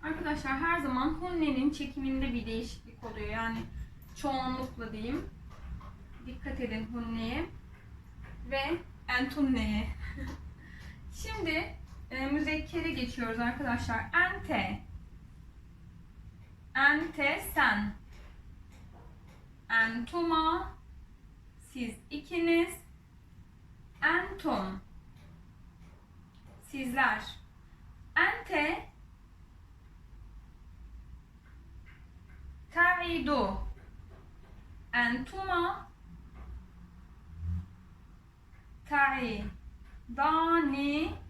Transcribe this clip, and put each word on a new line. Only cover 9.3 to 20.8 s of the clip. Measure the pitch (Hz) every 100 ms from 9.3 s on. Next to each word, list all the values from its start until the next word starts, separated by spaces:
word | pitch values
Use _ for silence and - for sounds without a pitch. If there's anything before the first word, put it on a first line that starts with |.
| 294 277 240 214 208 220 - - - - - -
<laughs> | - - - - - -
Şimdi, | - - 440 339 311 349 - - - -
e, | 254 269
müzekkere | 294 302 311 302 339 330
geçiyoruz | 254 247 - 226 226
arkadaşlar. | 240 247 277 240 - 220 -
Ente. | - 359 - - 254 190 208 - - - - - - - - - - - - - - - - - - -
Ente | - 277 302 330 302 285 320 -
sen. | - 262 214 208 202 - - - - - - - - - - - - - - - - -
Entuma. | 226 226 233 233 349 339 320 320 339 - -